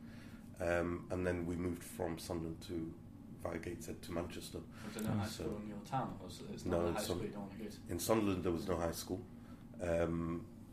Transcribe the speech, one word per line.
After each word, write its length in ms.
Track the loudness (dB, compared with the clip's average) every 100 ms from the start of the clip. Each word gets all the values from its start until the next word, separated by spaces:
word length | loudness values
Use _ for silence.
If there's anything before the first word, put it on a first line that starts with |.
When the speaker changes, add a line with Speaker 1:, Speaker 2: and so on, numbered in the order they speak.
| -12 -12 -12 -12 -10 0
Speaker 1:
um, 440 | 4 4 4 0 0
and 140 | 2 4
then 200 | 4 2
we 100 | 2
moved 280 | 2 0
from 340 | -4 -2 0 0
Sunderland 440 | -2 0 0 -4 -4
to, 240 | -2 -2 -6 -12 -14 -12 -6
via 140 | -2 -2
Gateshead 440 | -2 -6 -6 -8
to 80 | -4
Manchester. 480 | -2 -2 -4 -6 -6 -8 -8 -6
Speaker 2:
Was 180 | -2
there 80 | 2
no 60 | 2
high 60 | 2
Speaker 1:
So 160 | -2
Speaker 2:
school 160 | -2 -2
in 60 | -4
your 80 | -8 -2
town? 260 | 0 0 -4
Or 60 | -8
was 120 | -8
it, 60 | -8
it's 120 | -4 2
not 60 | 4
Speaker 1:
No, 40 |
Speaker 2:
the 40 | 4
Speaker 1:
in 40 | 2
Speaker 2:
high 40 |
Speaker 1:
Sun-, 140 | 2 0
Speaker 2:
school 60 | 0
you 60 |
don't 100 | -4
want 100 | -6 -6
to 60 |
go 60 | -8
to? 60 | -6 -4
Speaker 1:
in 100 | 0
Sunderland 440 | 4 6 6 4
there 80 | 4
was 160 | 4 4
no 80 | 4
high 140 | 4
school, 300 | 2 -2 -2 -4 -12 -12 -12 -12 -2
um, 640 | 4 6 6 4 2 0 -4 -12 -12